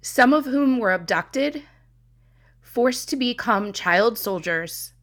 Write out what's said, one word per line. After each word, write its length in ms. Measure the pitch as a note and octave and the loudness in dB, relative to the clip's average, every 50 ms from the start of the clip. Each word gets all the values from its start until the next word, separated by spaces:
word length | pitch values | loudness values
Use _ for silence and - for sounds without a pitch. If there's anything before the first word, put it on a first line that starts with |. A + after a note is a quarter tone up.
Some 320 | _ - - - B3+ B3+ C#4+ | _ -6 2 4 4 6 6
of 120 | D#4 C#4+ | 4 2
whom 320 | C#4 B3+ C#4 C#4+ C4+ C4 B3 | 0 0 2 2 2 2 2
were 140 | A3+ F#3+ | 2 0
abducted, 720 | F#3 F3+ E3+ D#3+ F#3+ E3 F3 - - C#4 C#4 D4 D4 D4+ D4 - _ _ _ _ _ _ _ _ _ _ _ _ _ _ _ _ _ _ | 0 0 0 -2 -2 -2 -2 -4 -4 -2 -2 -2 -4 -8 -16 -16 _ _ _ _ _ _ _ _ _ _ _ _ _ _ _ _ _ _
forced 480 | _ - - A#3+ A#3+ B3+ B3 - - - | _ -8 -2 2 2 2 2 -2 -6 -6
to 60 | - | -4
become 560 | C#4 B3+ B3 A#3+ - - A#3 A3 G3 G#3 G#3 | -2 -2 -2 -2 -4 -2 0 0 0 0 -4
child 460 | G3 - - F3+ E3+ F3+ G#3 A#3 A3+ - | -8 -4 0 2 4 4 4 2 0 0
soldiers 760 | - G#3 F#3+ F3+ E3 F3+ E3+ E3 E3 E3+ - - - - _ _ | -4 -4 -4 -4 -4 -4 -4 -4 -4 -8 -12 -14 -14 -16 _ _